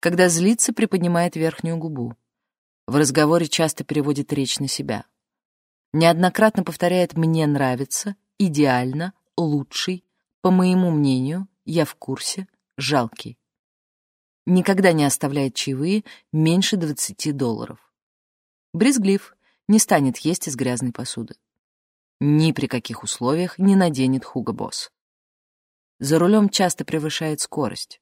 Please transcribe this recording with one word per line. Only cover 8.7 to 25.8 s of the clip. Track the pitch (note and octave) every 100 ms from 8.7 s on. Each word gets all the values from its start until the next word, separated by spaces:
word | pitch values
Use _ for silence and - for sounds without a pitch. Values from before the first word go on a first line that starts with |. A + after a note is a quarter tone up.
| B2 B2+ C#3 F3 - _ -
«Лучший», | E3 D3 C#3 - - F#3 _ _ _ _
«По | F#3
моему | F#3 F#3 F#3 F3+
мнению», | D#3 C#3+ C3 C3 E3+ G3 _
«Я | - E3
в | D3
курсе», | - - C3 - - F#3+ _ _ -
«Жалкий». | C3 D3 A#2 - A#2+ A#2+ _ _ _ _ _ _ _ _ _ _ -
Никогда | F3+ F3+ F#3+ F#3+
не | D#3+
оставляет | C#3+ - D3 C#3+ C#3
чаевые | - - C3 D#3 G#3 - - _
меньше | D#3 D#3 F3 F#3+ G3+
двадцати | E3 D3 - - D3+
долларов. | C#3+ B2+ A2 A#2+ - _ _ _ _ _ _ _ _ _
Брезглив, | E3 A#3 C4+ G3 G3 - _ _ _ -
не | G#3+
станет | - F3 C#3 A#2+
есть | D3 F3+ -
из | C3
грязной | B2+ B2 B2
посуды. | A#2 A#2+ - A2+ - _ _ _ _ _ _ _ _
Ни | C#3+ D3+ D#3+
при | - C3+
каких | B2+ - A2+
условиях | A2 - B2 D#3 F3+ -
не | G3 G3
наденет | F3 C#3 C3 C3
Hugo | - - A2+
Boss. | F#2 G2 - - _ _ _ _ _ _ _ _ _